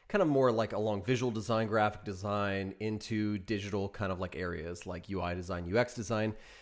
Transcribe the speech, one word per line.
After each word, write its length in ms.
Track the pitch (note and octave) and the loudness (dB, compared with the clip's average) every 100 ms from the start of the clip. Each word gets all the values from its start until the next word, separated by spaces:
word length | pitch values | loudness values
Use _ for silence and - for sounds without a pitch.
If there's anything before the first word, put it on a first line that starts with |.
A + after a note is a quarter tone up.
| - | -2
kind 120 | G#3 | 2
of 60 | D#3+ | 4
more, 240 | C#3 B2+ | 6 6
like, 220 | A2+ G#2+ | 4 2
along 300 | G#2 G#2+ G2+ | 0 0 0
visual 280 | F#2+ B2+ B2 | 2 2 2
design, 360 | A2 G#2+ A2 A2 | -2 0 0 2
graphic 360 | G#2+ G#2 - | 4 2 0
design, 720 | G#2+ F#2 G#2 G2+ G2+ G2 F#2+ - | -8 -4 -2 0 2 0 -2 -4
into 580 | G#2+ G#2+ - G#2+ G#2 G#2 | -4 -4 -2 0 0 -2
digital 500 | F2+ G#2 G2+ G2+ G2 | -2 -4 -2 -2 -2
kind 220 | - G2 | -2 -2
of, 80 | F#2 | -2
like, 160 | F#2 D2 | -4 -4
areas 520 | F2+ E2+ E2 F2+ F#2+ | -4 -4 -6 -8 -8
like 220 | F2 - | -8 -6
U 120 | F#2+ | -4
I 120 | F2 | -2
design, 320 | F2 F2 F2 F2 | -4 -4 -4 0
U 120 | G#2+ | 2
X 180 | B2 - | 2 -2
design, 400 | F#2+ G#2+ A2 A2 - - | -2 0 0 -2 -12 -20